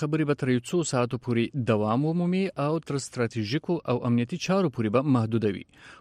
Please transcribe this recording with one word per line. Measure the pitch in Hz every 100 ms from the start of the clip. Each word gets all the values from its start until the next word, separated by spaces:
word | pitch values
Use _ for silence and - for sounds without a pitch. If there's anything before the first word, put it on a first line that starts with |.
خبرې | 151 156 147
به | 143
تر | 127
یو | 123 -
څو | 175 147
ساعتو | 131 120 120
پورې | - 117 113 143 117
دوام | 107 107 120 151
ومومي | 170 175 185 190 -
او | 143 165 -
تر | 139
ستراتیژیکو | - 127 117 117 104 143 - 120 -
او | 123 123
امنیتي | 120 120 180
چارو | - 196 170
پورې | 120 110 120
به | 143
محدوده | 127 113 113 104
وي. | 92 - _ - -